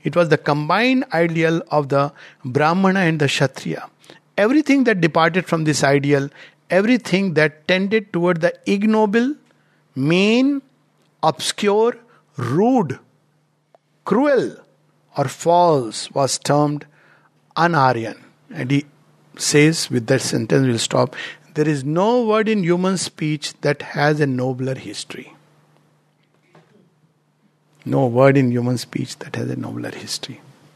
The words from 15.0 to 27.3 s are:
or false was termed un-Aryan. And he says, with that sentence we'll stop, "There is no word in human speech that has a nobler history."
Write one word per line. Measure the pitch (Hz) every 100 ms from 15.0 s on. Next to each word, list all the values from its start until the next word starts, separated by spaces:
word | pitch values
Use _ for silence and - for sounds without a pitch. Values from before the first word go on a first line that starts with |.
| _ -
or |
false | 131 - 165 175 175 147 117 - -
was | 143 131 -
termed | - 147 147 147 - _ _ _ _ _ _ 151
un-Aryan. | 170 160 131 117 113 - - _ _
And | 185 131
he | 143 - _ _ _ _ -
says, | - 151 151 165 -
with | 127 110
that | 131
sentence | - 123 113 147 131
we'll | 117
stop, | - 131 123 - - - _
"There | 151 151
is | 147
no | 131 165 208 247
word | 226 214 214
in | 214
human | 170 175 185 185
speech | - - 156 151 - -
that | 147 143 - -
has | 147 151
a | 143
nobler | 127 127 127 131 123
history." | - - - - - - _ _ _ _ _ _ _ _ _ _ _ - _ _ _ _ _ _ _